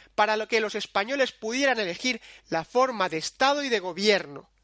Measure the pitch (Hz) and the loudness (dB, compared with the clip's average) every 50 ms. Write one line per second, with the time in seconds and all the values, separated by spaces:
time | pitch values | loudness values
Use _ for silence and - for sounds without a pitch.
0 | - - _ - 208 214 214 214 220 - - 226 220 208 - 214 202 - - 202 | -20 -6 _ 0 2 2 2 0 -2 0 0 0 0 0 -4 -6 -6 -4 -2 -2
1 | 202 220 269 285 262 240 - - - 220 233 262 285 277 254 226 214 180 170 - | -2 0 0 0 0 0 -2 -6 -8 -6 -2 0 2 2 2 0 -2 -4 -4 -4
2 | - 254 254 226 - - - - _ - 180 165 160 - - 247 254 262 247 214 | -2 -4 -4 -4 -6 -18 -20 -20 _ -6 -4 -4 -4 0 2 2 2 2 2 0
3 | 190 180 156 160 156 - - - 262 269 285 294 285 269 240 208 180 185 170 170 | 0 0 0 -2 -4 -4 -2 2 2 2 2 2 0 0 -2 -2 -2 -4 -4 0
4 | 196 214 208 185 160 143 143 139 - _ _ _ | 2 4 4 4 2 -4 -12 -16 -18 _ _ _